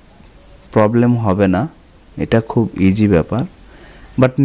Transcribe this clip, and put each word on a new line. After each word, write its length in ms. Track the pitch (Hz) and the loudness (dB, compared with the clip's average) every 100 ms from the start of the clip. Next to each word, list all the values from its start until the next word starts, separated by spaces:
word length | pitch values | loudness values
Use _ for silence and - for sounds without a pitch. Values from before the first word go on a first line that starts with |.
| - - - - - - - | -20 -20 -20 -20 -20 -20 -4
প্রবলেম 380 | 113 107 117 120 120 | 0 2 2 2 0
হবে 220 | 110 95 98 | 0 0 0
না, 80 | 90 156 - - _ - - | 0 -4 -10 -20 _ -18 -10
এটা 140 | 80 113 - | -2 -2 -2
খুব 120 | 123 101 - 95 | -4 -4 0 0
ইজি 180 | 104 104 | 2 2
ব্যাপার। 280 | 85 76 113 185 - - - - - - - | 0 0 -6 -8 -12 -20 -20 -20 -20 -10 -2
But 120 | 127 135 | 0 2